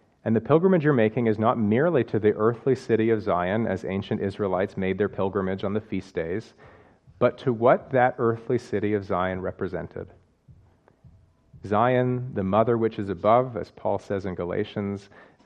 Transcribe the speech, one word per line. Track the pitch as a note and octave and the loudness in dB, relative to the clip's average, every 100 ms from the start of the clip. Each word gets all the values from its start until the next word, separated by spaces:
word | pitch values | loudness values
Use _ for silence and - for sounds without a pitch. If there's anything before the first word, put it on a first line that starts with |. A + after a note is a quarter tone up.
| _ _ | _ _
And | A#2 | -2
the | A2+ | 0
pilgrimage | A2+ D#3 F#3+ F#3 | 2 4 4 2
you're | D3 | 4
making | C3+ G#2+ A2 A#2 | 4 2 2 0
is | G#2+ | 2
not | A2 A#2+ | 2 2
merely | G#2 A2+ E3 D#3 | 2 2 2 2
to | A2+ A2+ | 0 0
the | G#2 | 2
earthly | G#2 A2 A#2+ - | 2 2 0 0
city | B2+ - A2+ A2+ | -2 0 2 2
of | A2 | 0
Zion, | G2 F2 F2+ G#2+ G#2+ | 0 0 0 0 0
as | F#2 | -4
ancient | - F#2+ - - | -4 -6 -4 -4
Israelites | G2 F#2+ G2+ F2+ G2 - | -4 -2 -2 0 -2 -2
made | F#2+ F#2+ | -2 0
their | G2+ | -2
pilgrimage | - G2 G2+ F#2 F#2+ | 0 -2 0 -2 -2
on | G2+ | -2
the | G#2+ | -4
feast | G#2+ F#2+ - - | -4 -8 -6 -6
days, | E2 G2 - _ - - - _ _ - | -4 -6 -8 _ -20 -20 -20 _ _ -2
but | B2 - | -2 0
to | - | -4
what | A2+ A#2+ F3 - | 2 4 2 2
that | C3 B2 - | 2 2 2
earthly | A#2 A2+ - B2 | -2 -2 -2 -4
city | - G#2 G#2 | -2 -2 0
of | G#2 | -2
Zion | F#2+ F#2 F#2 F#2 | -2 -2 -2 -4
represented. | F#2 - F#2+ F2 E2 - F2+ - _ _ _ - _ _ _ _ - - _ _ _ - G2 | -6 -6 -6 -6 -10 -12 -14 -18 _ _ _ -20 _ _ _ _ -20 -20 _ _ _ -14 -2
Zion, | G#2 B2 B2+ B2+ B2 B2+ | 2 2 2 0 -2 -4
the | G#2 | -4
mother | F#2+ G2+ A2+ A#2 | 0 2 2 2
which | A2+ A2 | 0 -2
is | G2+ | -6
above, | F#2 G2+ A#2+ C3 A2+ | -2 4 4 2 -4
as | F2 | -10
Paul | - G2+ G2+ | -8 -4 -4
says | - G2+ G2 | -4 -6 -6
in | |
Galatians, | F2+ F2 F#2+ G#2 - G2+ G2+ - - - _ | -6 -6 -4 -6 -6 -6 -6 -12 -20 -20 _